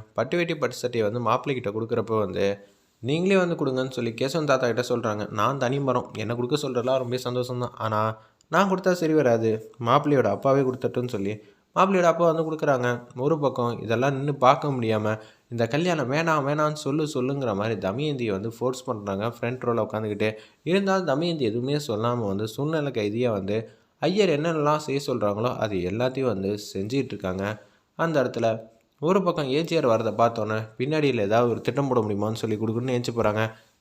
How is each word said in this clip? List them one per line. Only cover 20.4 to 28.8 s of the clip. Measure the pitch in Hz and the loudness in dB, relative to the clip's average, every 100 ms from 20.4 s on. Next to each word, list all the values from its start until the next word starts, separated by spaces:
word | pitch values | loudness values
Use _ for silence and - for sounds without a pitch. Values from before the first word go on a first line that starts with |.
| - _ | -12 _
இருந்தாலும் | 151 190 196 190 165 | -2 0 2 0 0
தமயந்தி | 139 175 160 110 | 0 0 0 -2
எதுவுமே | 117 127 147 143 | -2 -2 -2 -2
சொல்லாம | 107 120 120 104 | -2 0 0 -2
வந்து | 98 110 | -2 -4
சூழ்நிலை | - 147 160 143 | -4 -2 -2 -2
கைதியா | 117 104 113 123 | -2 -2 0 0
வந்து | 101 95 110 113 - _ - | 0 -2 -4 -4 -14 _ -4
ஐயர் | 151 196 185 | 0 2 2
என்னென்னலாம் | 147 170 160 147 151 | 2 0 0 2 0
செய்ய | 139 139 139 | 0 -2 -2
சொல்றாங்களோ | 120 104 104 123 - | 0 0 0 -2 -2
அது | 110 95 | -2 -2
எல்லாத்தையும் | 87 85 127 135 131 | -2 0 -2 0 -2
வந்து | 95 98 104 - | 0 -2 -4 -6
செஞ்சிட்டு | 98 104 135 117 | -8 -4 -2 -2
இருக்காங்க | 101 92 92 101 110 - _ _ - | -4 -4 -2 -4 -6 -12 _ _ -4
அந்த | 165 151 | 0 2
இடத்துல. | 123 120 113 113 - _ | 0 0 0 -2 -8 _